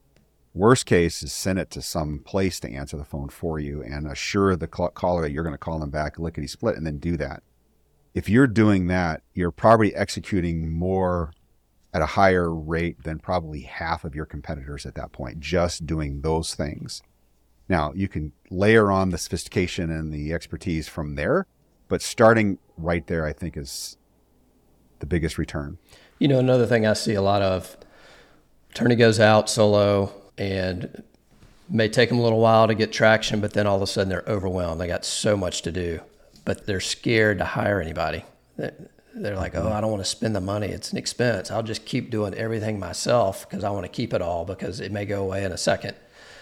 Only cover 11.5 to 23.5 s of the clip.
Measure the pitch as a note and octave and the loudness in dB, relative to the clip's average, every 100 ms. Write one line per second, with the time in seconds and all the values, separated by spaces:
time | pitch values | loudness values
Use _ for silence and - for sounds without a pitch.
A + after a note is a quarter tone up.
11.5 | _ _ _ _ F#2 D#2 - F#2+ F#2 E2+ | _ _ _ _ -2 0 4 6 6 2
12.5 | E2 D#2 E2 E2+ - D#2+ D#2 - F2+ D#2+ | -2 -4 -2 -2 -4 -8 -8 -4 -4 -4
13.5 | D2+ - - E3 F3 E3+ C#3+ D#3 D3 - | -10 -12 -10 -6 -6 -6 -10 -10 -10 -10
14.5 | D#3+ C2+ C#2+ - - A#1+ - B1 D#2+ D2 | -10 -10 -12 -12 -12 -14 -12 -12 -10 -2
15.5 | E2+ E2+ - D2+ D#2+ D2 C#2+ D#2 D#2+ D#2 | 0 0 -2 -4 -4 -4 -4 -2 -2 -2
16.5 | - D2 - - - - _ _ _ _ | -6 -6 -8 -12 -14 -18 _ _ _ _
17.5 | _ - F2 D2 E2 G2 - D2+ - _ | _ -2 -2 0 -2 -4 -4 -8 -10 _
18.5 | F#2 G2+ A2+ G2+ F#2+ F#2+ E2+ - E2+ - | 0 6 6 6 4 2 -2 -4 -8 -4
19.5 | G#2+ F2+ - E2 D#2+ D#2 D2+ D2 E2 - | -2 -2 -2 -4 -4 -6 -6 -4 -6 -6
20.5 | E2 F#2 D#2+ C#2+ - D2 C#2+ D#2+ E3 F#3+ | -8 -4 -4 -4 -8 -8 -4 0 0 -2
21.5 | _ _ _ _ F2+ - - A2+ A2+ G#2+ | _ _ _ _ -4 -4 6 8 8 4
22.5 | F#2 _ - E2 F2 - E2 D#2 D2+ E2+ | -2 _ -8 -4 -2 -2 -4 -4 -6 -10